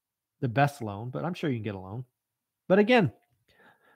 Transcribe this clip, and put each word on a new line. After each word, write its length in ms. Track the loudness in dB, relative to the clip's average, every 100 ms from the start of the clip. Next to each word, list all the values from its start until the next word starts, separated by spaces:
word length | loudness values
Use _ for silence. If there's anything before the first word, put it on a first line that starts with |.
| _ _ _ _
the 60 | -2
best 340 | 2 2 0
loan, 280 | -10 -8 -8
but 160 | -6 -6
I'm 80 |
sure 160 | -4 -4
you 80 | -4
can 60 |
get 120 | -6 -8
a 40 |
loan. 260 | -10 -12 -14 _ _ _ _ _ 2
But 100 | 4
again, 320 | 6 4 4 -2 _ _ _ _ _ _ _